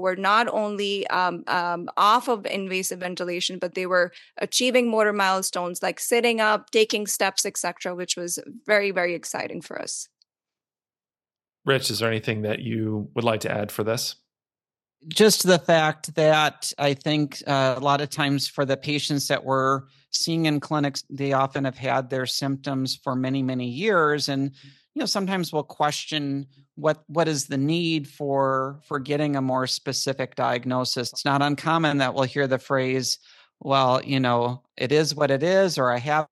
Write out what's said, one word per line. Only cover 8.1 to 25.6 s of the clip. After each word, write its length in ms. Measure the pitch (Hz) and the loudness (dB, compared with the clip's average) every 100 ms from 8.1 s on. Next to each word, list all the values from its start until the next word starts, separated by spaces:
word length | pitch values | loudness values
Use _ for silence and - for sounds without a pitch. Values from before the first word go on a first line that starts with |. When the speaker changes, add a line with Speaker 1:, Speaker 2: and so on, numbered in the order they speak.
| - | -6
Speaker 1:
was 220 | 175 - - 233 - | -6 -8 -10 -12 0
very, 240 | 208 202 | 2 2
very 240 | 185 175 | 0 -2
exciting 480 | 170 - - - - | -2 -6 -8 -8 -10
for 180 | - - | -10 -10
us. 300 | - - - _ _ _ _ _ _ _ _ _ _ _ _ _ _ _ 139 | -8 -10 -12 _ _ _ _ _ _ _ _ _ _ _ _ _ _ _ 0
Speaker 2:
Rich, 260 | 131 131 | 2 2
is 80 | 104 | 0
there 100 | 113 | 0
anything 340 | 113 117 107 | 0 -2 -2
that 160 | 107 110 | -2 -4
you 500 | 113 113 110 107 101 | -4 -2 -2 -4 -4
would 120 | 120 117 | -2 0
like 160 | 110 | 0
to 100 | - | -2
add 180 | 107 104 | -4 -4
for 120 | - | -4
this? 320 | 107 117 - - _ _ _ _ _ _ _ _ 160 | -2 -2 -4 -10 _ _ _ _ _ _ _ _ -6
Speaker 3:
Just 380 | - 214 - 180 | 6 6 6 4
the 140 | 175 | 4
fact 560 | - 165 156 151 - 160 | 6 4 4 0 -6 2
that 560 | 156 156 147 - - - | 4 6 4 0 -8 0
I 160 | 143 | 0
think, 500 | 139 156 151 143 - - | 0 0 0 0 -4 -2
uh, 300 | 139 131 127 | 2 2 2
a 60 | 143 | 2
lot 100 | 143 | 2
of 80 | 147 | 0
times 380 | - 143 139 - | -2 0 0 -2
for 180 | - 135 | -2 0
the 120 | 135 | 0
patients 500 | 151 147 - 143 - | -2 -4 0 -2 0
that 160 | 139 | -2
we're 400 | 127 135 131 135 135 _ - | 0 0 2 0 -4 _ -8
seeing 360 | - - 165 160 | -4 0 0 2
in 160 | 147 | 0
clinics, 420 | - 151 143 139 - | -2 -2 -2 -4 -12
they 240 | 139 139 | -6 0
often 320 | 135 135 143 135 | 2 2 0 -4
have 120 | - | -4
had 320 | 131 127 127 | -2 0 0
their 160 | 131 123 | -4 -2
symptoms 680 | - 139 135 139 135 131 - | -2 -2 -4 -4 -4 -4 -4
for 180 | 139 | -4
many, 300 | 127 131 135 | -4 -2 -2
many 240 | 131 127 123 | -2 -2 -4
years. 640 | 127 220 185 151 147 143 | -2 2 4 4 2 -2
And, 220 | 135 139 - 139 _ _ | -2 -4 -6 -20 _ _
you 60 | 294 | -6
know, 60 | 214 | -4
sometimes 460 | 208 190 190 160 | -2 -2 -2 -2
we'll 120 | 151 | -4